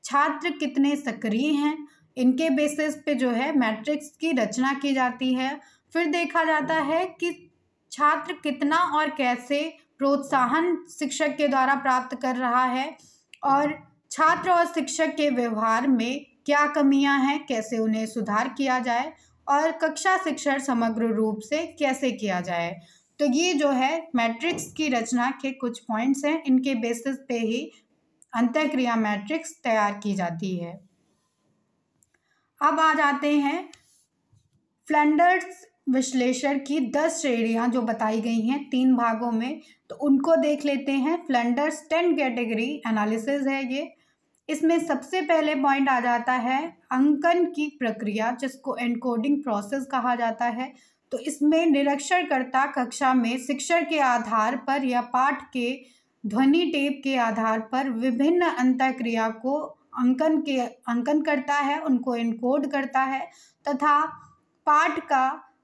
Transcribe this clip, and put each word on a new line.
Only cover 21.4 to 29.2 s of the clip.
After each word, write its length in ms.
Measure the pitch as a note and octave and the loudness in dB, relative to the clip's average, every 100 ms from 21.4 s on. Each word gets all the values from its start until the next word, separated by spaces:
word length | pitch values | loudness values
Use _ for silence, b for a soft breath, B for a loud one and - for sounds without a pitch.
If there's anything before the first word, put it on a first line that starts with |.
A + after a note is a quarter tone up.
से 260 | G#3+ D4+ E4 - | -4 -4 -4 -2
कैसे 320 | C#4+ C4 C4+ | -2 0 -2
किया 280 | - G#3+ F3+ | -2 -2 -4
जाए। 340 | F3 F3 E3+ F#3 B B B _ | -4 -4 -4 -6 B B B _
तो 60 | D4 | 0
ये 280 | B3+ F4+ | 2 2
जो 160 | D4+ D4 | 2 2
है 380 | C4 C4 E4 E4 | 2 2 -2 -2
मैट्रिक्स 580 | B3 A#3 A#3 E4 E4+ - | -2 0 -2 -4 -4 -8
की 160 | - D#4 | -4 0
रचना 420 | B3 A3+ B3 B3 C4+ | 0 0 0 0 -2
के 80 | C4+ | -8
कुछ 260 | C4 B3 A#3+ | -6 -6 -8
पॉइंट्स 460 | - A3 B3 C4+ | -6 -2 0 0
हैं, 180 | D4 D#4+ | 0 -2
इनके 320 | D4 B3+ B3+ | 2 2 2
बेसिस 420 | B3+ A#3 A#3 C4+ C4 - | -2 -2 -4 -6 -8 -6
पे 100 | A#3+ | -4
ही 320 | A3 A#3+ D#4 b _ _ _ _ _ | -2 -4 -6 b _ _ _ _ _
अंतःक्रिया 600 | A#3 A#3+ D4+ D4+ B3+ B3 A3+ | -2 0 2 0 0 0 0
मैट्रिक्स 640 | G#3+ G3+ | 0 -2